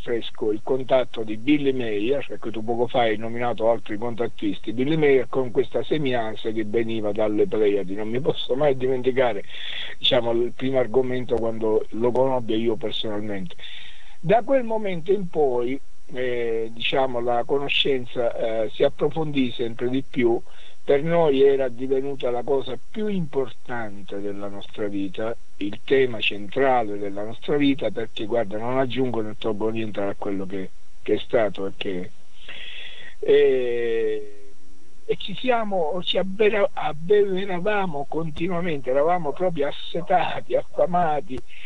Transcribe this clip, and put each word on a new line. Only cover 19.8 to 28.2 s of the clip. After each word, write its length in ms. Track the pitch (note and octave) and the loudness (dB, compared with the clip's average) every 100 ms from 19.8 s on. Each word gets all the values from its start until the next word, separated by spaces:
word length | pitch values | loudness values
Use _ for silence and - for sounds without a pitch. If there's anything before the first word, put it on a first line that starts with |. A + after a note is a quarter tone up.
| B2 | 0
di 140 | C3 - | 0 -2
più. 320 | - A#2 A#2+ - - - - - | 2 2 2 -2 -4 -4 -2 2
Per 160 | C#3+ | 2
noi 400 | D#3+ E3+ D#3+ C3+ | 4 4 4 6
era 280 | C#3 C3+ C3 | 6 6 2
divenuta 600 | A#2 C3 C3+ C#3 C#3 B2+ | 0 0 0 0 -2 0
la 140 | A#2+ | 0
cosa 340 | A#2 C#3 B2+ A#2 - | 0 0 0 -4 -4
più 160 | A3 G#3+ | -2 0
importante 1120 | G3 D3 C#3 B2 - - A#2+ A2 G2+ F#2+ G2+ | 0 0 0 0 -2 -2 -2 -2 -4 -4 -2
della 300 | G2+ G2 G2+ | -2 -2 -2
nostra 380 | G2+ - - G#2 | -4 -2 -2 -2
vita, 460 | G2 G2 G2+ A2 A#2 - - | 0 -2 -2 -2 -2 -4 -2
il 220 | G2+ G#2+ - | -2 -2 4
tema 340 | C3+ C3 A2 | 4 4 2
centrale 800 | - G2+ G2+ B2+ C3+ B2+ G#2+ G2+ | -2 -2 -2 2 4 4 2 -2
della 260 | G2+ G2+ | -2 -2
nostra 320 | G#2+ A2+ - D3 | -4 -4 0 2
vita, 340 | C#3 C3 A2+ | 2 2 0
perché, 360 | G#2+ A2 - | -2 -4 -4